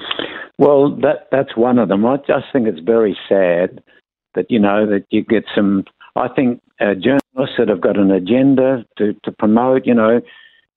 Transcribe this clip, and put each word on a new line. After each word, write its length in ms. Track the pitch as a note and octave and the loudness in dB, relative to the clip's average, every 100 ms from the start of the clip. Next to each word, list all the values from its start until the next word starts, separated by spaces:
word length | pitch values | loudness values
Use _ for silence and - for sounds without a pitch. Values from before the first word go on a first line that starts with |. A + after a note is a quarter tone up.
| - - - - - - | -12 -10 -10 -12 -18 0
Well, 380 | C#3+ C#3+ C#3+ B2 | 2 4 2 0
that, 260 | C3 D3+ - | -2 -2 -4
that's 240 | C3 C#3 - | -4 -4 -2
one 200 | A#2+ B2 | 0 2
of 100 | G2+ | 2
them. 160 | G2 A2 | 0 0
I 100 | C#3 | -2
just 300 | - C#3+ - | -2 -4 -2
think 120 | C#3 A2+ | -2 -2
it's 140 | A#2+ | -4
very 380 | E2 A2+ A2 E2+ - | -2 0 0 -2 -2
sad 560 | G2 F2+ E2+ F#2 - _ _ _ _ _ - | 0 2 0 -2 -6 _ _ _ _ _ -8
that, 140 | F#2 | -2
you 80 | A#2+ | 0
know, 280 | G2+ G2+ G#2+ | 2 2 0
that 180 | G2+ - | -2 -2
you 120 | A2 | -4
get 220 | - G#2+ - | 0 -2 -2
some, 300 | - G2+ G2 F#2+ _ - - | -2 0 0 -4 _ -10 -6
I 140 | B2 | -4
think, 320 | C#3 B2+ A#2+ _ _ | 0 -2 -2 _ _
uh, 140 | G#2+ | -2
journalists 640 | F#2+ A#2+ C#3 - C3 C3+ - | 0 0 0 -2 -6 -4 0
that 100 | A2+ | 0
have 140 | F#2+ | 0
got 160 | A2+ G2 | -2 0
an 120 | G2 | 2
agenda 760 | F#2+ F2+ B2 C3+ C3 C3 C3 G#2 - | 2 0 2 4 2 2 -2 -6 -6
to, 160 | G#2+ - - | -4 -4 -10
to 60 | |
promote, 520 | - G#2+ A2 B2+ C3 C3 | -4 0 2 2 0 2
you 80 | |
know, 280 | A#2+ A2 A#2+ A#2+ - - _ _ | 2 2 2 -2 -18 -20 _ _